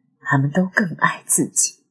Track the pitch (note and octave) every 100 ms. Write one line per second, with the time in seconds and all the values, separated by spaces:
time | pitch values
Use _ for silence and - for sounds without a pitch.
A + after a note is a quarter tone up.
0 | _ _ - C#3 C#3 F#3 F#3 - F#3 C#3+
1 | - - - - C#3 - - - _